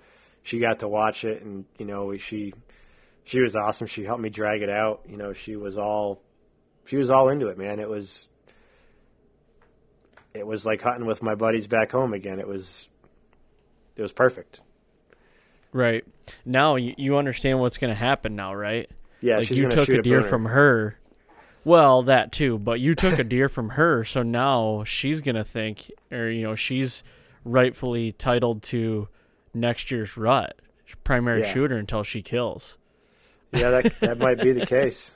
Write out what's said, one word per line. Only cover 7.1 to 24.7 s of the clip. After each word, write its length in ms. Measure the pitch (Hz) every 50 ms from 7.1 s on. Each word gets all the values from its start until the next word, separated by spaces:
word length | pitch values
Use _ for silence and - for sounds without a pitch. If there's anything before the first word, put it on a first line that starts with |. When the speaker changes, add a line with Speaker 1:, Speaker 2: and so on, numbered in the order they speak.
| 131 131 135
Speaker 1:
into 200 | 131 143 147 123
it, 100 | 101 95
man. 220 | 95 95 104 104 104
It 80 | 107 107
was, 400 | 107 104 98 95 - - - _ _ _ _ _ _ _ _ _ _ _ _ _ _ _ _ _ _ _ _ _ _ _ _ _ _ _ _ _ _ _ _ _ _ _ _ _ _ _ _ _ -
it 120 | 107 101
was 200 | 110 110 104 104
like 160 | 110 110 101
hunting 240 | - 123 123 120 117
with 160 | 113 110 - 117
my 120 | 110 107
buddies 320 | 101 113 113 113 113 101
back 240 | 104 120 110 110 -
home 220 | - 131 135 120 104
again. 260 | 98 98 98 95 98
It 80 | 98
was, 400 | 101 101 95 92 - - - - _ _ _ _ _ _ _ _ _ _ _ _ _ _ _ _ _ _ _ _ _ _
it 40 | -
was 120 | 107 98 -
perfect. 480 | - 127 127 - - - _ - - _ _ _ _ _ _ _ _ _ _ _ _ _ _ _ _ _ _ _ _ _ _ -
Speaker 2:
Right. 320 | 127 120 117 113 113 - - _ _ - - - - -
Now 300 | 120 127 131 147 156 139
you, 180 | 127 120 123 -
you 200 | - 139 135 143
understand 420 | 143 143 135 123 - - 135 131 131
what's 180 | 127 120 -
gonna 160 | - 135 120 107
happen 420 | 104 120 131 139 - - 107 104
now, 180 | 104 98 95 98
right? 340 | 101 104 104 110 117 - - - - - - _ -
Speaker 1:
Yeah, 180 | 120 120 113 107
Speaker 2:
Like, 80 | 117
Speaker 1:
she's 100 | - 127
Speaker 2:
you 60 | 135 135
Speaker 1:
gonna 120 | 127 117
Speaker 2:
took 100 | 156 143
Speaker 1:
shoot 100 | 135 127
Speaker 2:
a 20 | 117
Speaker 1:
a 40 | 110
Speaker 2:
deer 160 | 123 131 131
Speaker 1:
booner. 100 | 110 101
Speaker 2:
from 160 | 131 117 113
her. 540 | 110 123 139 147 143 120 110 107 104 - _ _ _ _ _ _ _ - - - _ _ _ -
Well, 380 | 151 175 165 147 135 131 127 123
that 280 | 131 135 120 92 -
too, 260 | - - 151 127 113 104
but 200 | 101 117 117 123
you 160 | 127 160 165
took 240 | - 190 185 170 139
a 40 | 123
Speaker 1:
<laughs> 20 |
Speaker 2:
deer 240 | 107 123 127 135 139
from 200 | - 135 113 107
her, 340 | 123 147 160 170 143 117 110
so 180 | - - 135 117
now 600 | 117 117 120 131 139 135 120 110 110